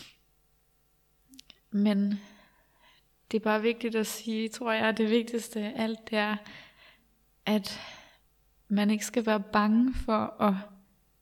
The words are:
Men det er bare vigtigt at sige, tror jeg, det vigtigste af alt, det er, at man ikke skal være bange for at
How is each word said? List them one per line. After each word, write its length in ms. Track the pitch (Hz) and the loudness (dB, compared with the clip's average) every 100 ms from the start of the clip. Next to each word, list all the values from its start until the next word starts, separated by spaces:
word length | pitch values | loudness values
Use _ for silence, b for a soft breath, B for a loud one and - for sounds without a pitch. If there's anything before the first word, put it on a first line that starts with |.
| B B _ _ _ _ _ _ _ _ _ _ _ 262 - - _ | B B _ _ _ _ _ _ _ _ _ _ _ -20 -20 -20 _
Men 500 | 202 208 202 202 202 B B B B B B B B _ _ - | 0 2 2 0 -2 B B B B B B B B _ _ -4
det 60 | 220 | -2
er 40 | |
bare 180 | 214 214 | 0 2
vigtigt 320 | 220 233 240 | 0 0 -2
at 120 | 220 214 | -2 -2
sige, 420 | - 226 220 220 | -4 -6 -4 -4
tror 240 | - 240 | -4 -2
jeg, 240 | 220 220 220 | 0 0 2
det 140 | 220 | 2
vigtigste 500 | 233 226 233 - 220 | 2 2 -4 -6 -6
af 220 | 208 - | -6 -4
alt, 280 | 220 220 - | -4 -6 -4
det 80 | 214 | -2
er, 180 | 208 208 B B B B B B _ _ _ _ - | 0 -2 B B B B B B _ _ _ _ 0
at 340 | 214 202 B B B B B _ _ _ _ - | 0 0 B B B B B _ _ _ _ -2
man 220 | 202 208 | 2 2
ikke 140 | 214 - | 2 0
skal 200 | 247 220 | 0 2
være 160 | 214 202 | 0 2
bange 420 | 214 208 220 254 | 2 4 4 4
for 480 | 247 - 214 220 - | 0 0 0 -2 2
at 120 | 214 190 208 - _ _ _ _ | 2 2 -4 -18 _ _ _ _